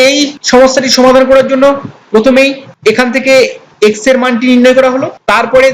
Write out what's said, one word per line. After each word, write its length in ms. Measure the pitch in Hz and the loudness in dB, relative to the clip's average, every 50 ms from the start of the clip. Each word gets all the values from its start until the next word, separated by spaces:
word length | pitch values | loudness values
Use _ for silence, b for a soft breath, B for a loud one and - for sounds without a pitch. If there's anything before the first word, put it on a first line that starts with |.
| 254 269 | 2 0
এই 80 | 277 294 294 269 - - - - | 0 -2 -4 -4 -6 -10 -6 -2
সমস্যাটি 360 | - 247 262 262 254 277 254 262 - 254 | 2 2 2 2 0 -2 -2 -2 0 0
সমাধান 260 | 247 262 254 262 262 262 | 0 2 2 2 2 2
করার 160 | 269 269 254 - | 2 0 0 0
জন্য 120 | 269 262 269 277 277 - - - - _ _ - | 0 0 0 0 0 -2 -8 -16 -20 _ _ -4
প্রথমেই 380 | 208 220 220 269 254 262 269 277 269 - - - - _ - 208 | -2 0 2 2 2 2 0 0 -2 -8 -14 -20 -12 _ -2 -2
এখান 180 | 214 220 254 247 233 | -2 -2 -2 -2 -4
থেকে 160 | 262 - 262 262 262 226 - - - - _ _ - 214 214 | -4 -2 0 2 2 2 0 -4 -10 -20 _ _ -2 -2 -2
x 40 | 214 - - 269 | -2 0 -2 0
এর 60 | 262 240 | 0 0
মানটি 220 | 240 254 240 220 254 254 | 0 -2 -4 -2 -2 0
নির্ণয় 240 | 254 247 247 254 254 262 | 0 2 2 2 2 2
করা 120 | 262 254 247 | 0 0 -2
হলো, 120 | 269 294 339 - - _ - | -4 -6 -8 -10 -10 _ -2
তারপরে 340 | 202 226 233 226 254 262 262 269 | -2 -2 -2 0 0 2 2 2